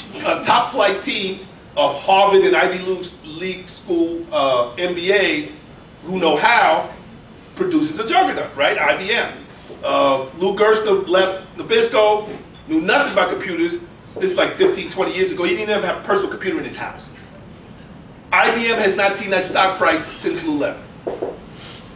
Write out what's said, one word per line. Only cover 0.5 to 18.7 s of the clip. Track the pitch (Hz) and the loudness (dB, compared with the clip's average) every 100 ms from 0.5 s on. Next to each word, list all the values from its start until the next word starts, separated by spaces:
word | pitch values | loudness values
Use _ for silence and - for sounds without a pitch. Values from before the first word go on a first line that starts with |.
| - - | 2 2
flight | 262 196 190 | 2 2 0
team | 247 220 190 196 - - - - | -4 -4 -6 -8 -14 -20 -8 0
of | - - | 0 0
Harvard | 196 190 202 190 | 2 4 6 6
and | 175 160 | 6 4
Ivy | 180 185 | 2 0
League, | 185 180 - - | -4 -6 -8 -14
League | 160 160 185 185 180 | -16 -8 -8 -8 -12
school, | - - 170 165 170 - | -12 -2 0 0 -2 -4
uh, | 151 135 127 - | 0 2 2 0
M | 180 180 175 | -2 -4 -2
B | 180 | 2
As | 202 170 156 - - - - - - | 4 2 0 -6 -12 -20 -20 -20 -16
who | 160 185 | -6 0
know | 160 147 | 2 4
how, | 226 214 160 180 - - - - - - - - | 4 4 4 2 -2 -10 -20 -20 -20 -20 -10 -6
produces | 185 156 156 208 | 0 0 0 -4
a | 226 | 0
juggernaut, | 359 - - - 135 | 2 2 0 -6 -2
right? | 143 143 | 0 0
I | 147 202 | 0 -2
B | 190 | -2
M. | 233 - - - - - - | -2 -2 -8 -18 -20 -20 -8
Uh, | 147 139 139 131 131 165 | -2 2 2 2 -2 -4
Lou | 196 202 | -2 4
Gerster | 214 214 214 190 160 | 4 4 2 0 2
left | 185 185 - - 170 | 2 2 -2 -10 -10
Nabisco, | 151 226 226 214 214 214 - - - - - | 0 2 2 4 4 2 -2 -12 -16 -16 -4
knew | 160 | 0
nothing | 185 285 262 | 2 2 2
about | 190 - | 0 0
computers. | - 190 165 170 - - - - - | -2 -4 -2 -2 -4 -12 -20 -16 -4
This | 185 | -2
is | - | 0
like | 147 | 0
fifteen, | - 190 - 165 | 2 2 2 -4
twenty | 190 165 180 | -4 -2 0
years | 185 | -2
ago. | 175 | 0
He | 180 | -2
didn't | 208 214 | -2 -2
even | 196 | -2
have | 180 - | -2 -4
a | |
personal | - 196 185 | -2 0 -2
computer | 208 185 156 | -4 -4 -4
in | |
his | - - | -6 -10
house. | - - - - - - - - - - - - - - - | -12 -12 -18 -20 -20 -20 -20 -20 -20 -20 -20 -20 -20 -20 -2
I | 196 220 233 | 2 2 2
B | |
M | 233 | 0